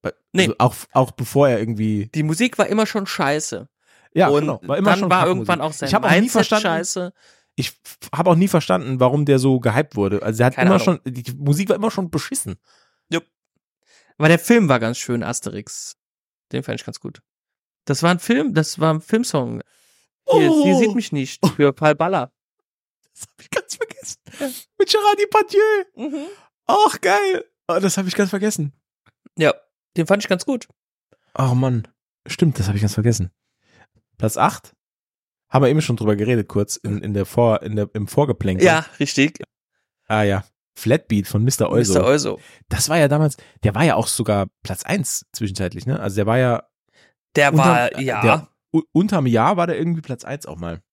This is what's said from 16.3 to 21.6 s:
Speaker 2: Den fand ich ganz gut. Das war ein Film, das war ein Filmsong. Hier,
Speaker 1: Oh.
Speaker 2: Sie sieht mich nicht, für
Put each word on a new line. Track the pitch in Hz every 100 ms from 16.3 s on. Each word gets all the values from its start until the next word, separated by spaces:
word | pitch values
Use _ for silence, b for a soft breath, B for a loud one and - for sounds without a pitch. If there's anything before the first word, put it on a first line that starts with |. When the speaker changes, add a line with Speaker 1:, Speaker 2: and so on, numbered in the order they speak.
| _ _
Speaker 2:
Den | 127
fand | 135 113
ich | -
ganz | -
gut. | - - _ _ _ _ _ _ -
Das | 139
war | 170
ein | 175
Film, | - 240 294
das | 160 156 -
war | 160
ein | 156
Filmsong. | - 220 247 151 120 117 - _ _ _ _ _ -
Hier, | 480 359
Speaker 1:
Oh. | 311
Speaker 2:
Sie | 285 277 233
sieht |
mich | 202 -
nicht, | 147 131 - 185
für | -